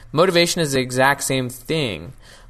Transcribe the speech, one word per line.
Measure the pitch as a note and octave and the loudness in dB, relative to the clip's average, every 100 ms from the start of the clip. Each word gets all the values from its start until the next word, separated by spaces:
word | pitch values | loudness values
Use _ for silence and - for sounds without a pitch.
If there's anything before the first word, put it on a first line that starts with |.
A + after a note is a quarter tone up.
| - | -6
motivation | C#3 F#3 E3+ E3+ F3+ | 2 4 4 2 0
is | D3+ | 0
the | C3+ | 0
exact | B2+ B2+ C3+ C#3 | -2 2 2 2
same | - C3 B2 | -2 -4 -4
thing. | - - D#3 B2+ D#2+ E2+ - - - | -8 -6 -4 -4 -6 -12 -18 -20 -20